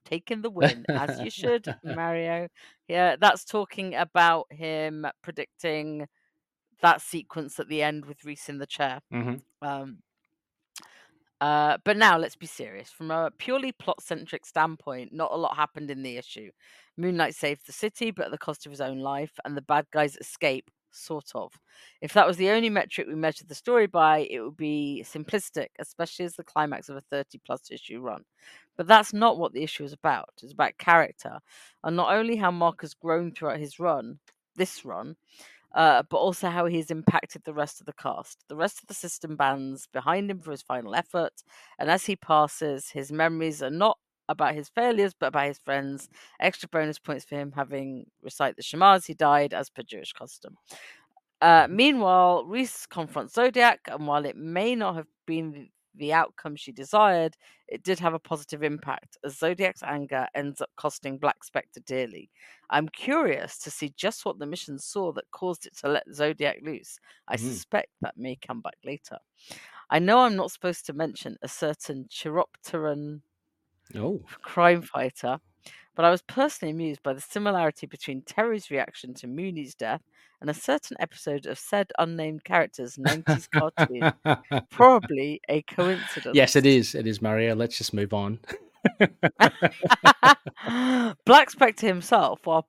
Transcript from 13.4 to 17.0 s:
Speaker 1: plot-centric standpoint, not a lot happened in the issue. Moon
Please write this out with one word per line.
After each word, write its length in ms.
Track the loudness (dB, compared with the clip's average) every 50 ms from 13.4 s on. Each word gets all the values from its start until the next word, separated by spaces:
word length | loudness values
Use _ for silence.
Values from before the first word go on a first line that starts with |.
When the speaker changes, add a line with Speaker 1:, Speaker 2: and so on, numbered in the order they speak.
| -8 -6 -4 -4 -4 -6
Speaker 1:
plot-centric 720 | -10 -8 -6 -6 -6 -6 -6 -10 -10 -10 -10 -10 -12 -12 -12
standpoint, 680 | -8 -2 -2 -2 -2 -2 -8 _ -12 -12 -12 -12 -14 -8
not 180 | -6 -6 -4
a 60 | -4 -4
lot 180 | -4 -4 -2
happened 340 | -2 -4 -4 -4 -10 -12 -10
in 140 | -10 -10 -10
the 140 | -10 -12 -12
issue. 340 | -14 -16 -18 -18 -18 -20 -20 _ _ _ _ _ _ _ _
Moon 180 | -6